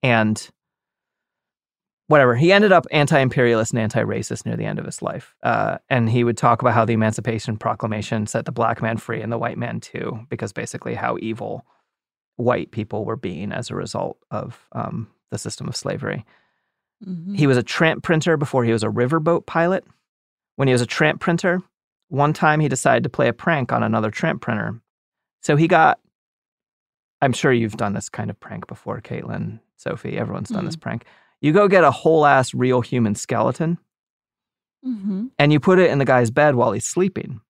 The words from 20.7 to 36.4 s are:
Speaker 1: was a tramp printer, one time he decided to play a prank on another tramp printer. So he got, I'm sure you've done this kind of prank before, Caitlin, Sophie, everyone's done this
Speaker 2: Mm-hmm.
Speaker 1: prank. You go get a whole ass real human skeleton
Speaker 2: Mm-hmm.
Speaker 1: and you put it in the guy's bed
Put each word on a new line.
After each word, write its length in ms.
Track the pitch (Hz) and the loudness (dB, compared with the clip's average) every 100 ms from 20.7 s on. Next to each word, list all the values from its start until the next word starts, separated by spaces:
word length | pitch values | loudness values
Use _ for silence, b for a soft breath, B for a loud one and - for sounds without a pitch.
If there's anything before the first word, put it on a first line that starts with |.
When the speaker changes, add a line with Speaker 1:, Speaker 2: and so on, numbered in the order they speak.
Speaker 1:
was 100 | 127 | 2
a 40 | 120 | 0
tramp 340 | - 151 147 | 0 0 0
printer, 420 | - 170 185 180 - _ _ _ _ | -2 0 0 -2 -6 _ _ _ _
one 260 | 139 147 | 0 0
time 260 | 160 160 151 | 2 2 2
he 80 | 151 | 0
decided 340 | 131 139 117 | 0 2 2
to 40 | 120 | 0
play 200 | - 120 | 0 0
a 40 | |
prank 400 | 117 - 156 123 | 0 -2 -2 -2
on 100 | 120 | -2
another 280 | 110 110 110 | 0 0 -2
tramp 320 | - 165 - | -2 -4 -4
printer. 360 | - 110 110 113 _ _ _ _ _ _ | -4 -4 -6 -8 _ _ _ _ _ _
So 160 | - 147 | 0 2
he 100 | 165 | 4
got, 320 | 170 156 - _ _ _ _ _ _ _ _ _ _ _ _ | 6 4 2 _ _ _ _ _ _ _ _ _ _ _ _
I'm 100 | 139 | -2
sure 200 | 123 151 | 2 2
you've 260 | 123 113 107 | 2 0 -2
done 160 | 107 | -4
this 160 | 107 - | -4 -8
kind 180 | - 110 | -8 -8
of 100 | 104 | -8
prank 280 | - 110 - | -12 -14 -14
before, 340 | 117 - 113 | -14 -10 -12
Caitlin, 600 | - 117 - 101 107 110 _ _ | -10 -10 -8 -8 -8 -10 _ _
Sophie, 420 | - - - 101 | -10 -8 -8 -6
everyone's 320 | 110 98 - | -6 -8 -8
done 160 | 226 - | -6 -6
this 100 | 160 | -8
Speaker 2:
Mm-hmm. 60 | |
Speaker 1:
prank. 220 | - 113 b b b b | -8 -8 b b b b
You 120 | 143 | 2
go 140 | 170 208 | 4 6
get 160 | 190 | 6
a 80 | 151 | 4
whole 340 | 131 156 160 147 | 4 2 4 6
ass 280 | 135 127 | 4 2
real 280 | 127 127 127 | 0 0 0
human 320 | 120 127 110 113 | 0 -2 0 -2
skeleton 600 | - 117 120 127 165 175 _ _ _ _ _ _ _ _ _ _ 254 | -4 0 0 0 -4 -4 _ _ _ _ _ _ _ _ _ _ -10
Speaker 2:
Mm-hmm. 400 | 226 196 190 247 - | -6 -4 -4 -6 0
Speaker 1:
and 140 | 147 | 4
you 60 | 151 | 4
put 200 | 190 185 | 4 6
it 100 | 175 | 6
in 80 | 139 | 4
the 60 | |
guy's 260 | 135 127 117 | 4 4 4
bed 240 | 131 | 4